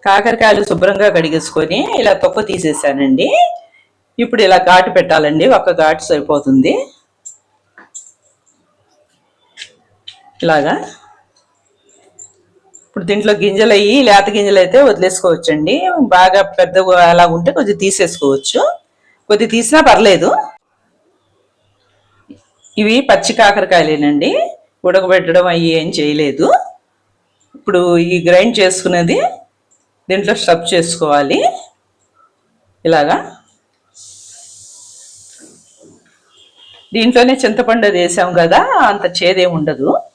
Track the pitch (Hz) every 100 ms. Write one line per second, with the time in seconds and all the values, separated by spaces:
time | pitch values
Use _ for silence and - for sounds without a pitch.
0 | 202 196 220 226 220 208 202 170 185 196
1 | 208 180 165 160 - 156 160 190 349 403
2 | 226 190 185 - 208 190 165 147 143 139
3 | 139 131 208 640 698 - _ _ _ _
4 | _ - 240 214 190 185 175 185 185 180
5 | 170 160 151 156 190 220 - 165 156 156
6 | - 156 147 147 139 135 143 427 539 _
7 | _ _ - _ _ _ _ _ _ -
8 | _ _ _ _ _ _ _ _ _ _
9 | _ _ _ _ _ _ - _ _ _
10 | - _ _ _ 170 156 143 277 - -
11 | _ _ _ _ _ _ _ _ _ _
12 | _ _ - _ _ _ _ _ _ -
13 | 175 202 208 208 196 196 220 202 202 262
14 | 247 202 202 208 202 196 180 240 277 202
15 | 185 185 185 165 - 156 156 269 370 339
16 | 233 180 185 196 190 - 175 180 185 180
17 | 170 175 175 165 170 - 214 202 196 190
18 | 175 175 139 135 - - 571 698 _ _
19 | _ _ _ 208 226 226 233 311 277 202
20 | 220 180 262 762 - - _ _ _ _
21 | _ _ _ _ _ _ _ _ _ _
22 | _ _ _ - _ _ _ - 214 233
23 | 269 - - 226 214 208 185 180 156 151
24 | 147 147 185 494 679 - _ _ 180 185
25 | 185 185 165 175 180 170 165 160 160 -
26 | 147 147 147 135 - 698 - - _ _
27 | _ _ _ _ _ - - 180 175 175
28 | 170 180 165 180 214 226 185 180 190 175
29 | 170 453 698 - _ _ _ _ _ _
30 | - 190 196 202 - 170 - 185 170 -
31 | 156 143 139 359 659 - - _ _ _
32 | _ _ _ _ _ _ _ _ 165 160
33 | 147 220 - - _ _ _ _ _ _
34 | - - - - - - - - - -
35 | - - - - - _ _ _ - _
36 | _ _ _ _ _ _ _ - _ 214
37 | 226 247 247 269 240 220 233 233 208 180
38 | 175 175 175 175 170 240 453 453 240 202
39 | 180 175 175 190 180 170 151 135 139 -
40 | -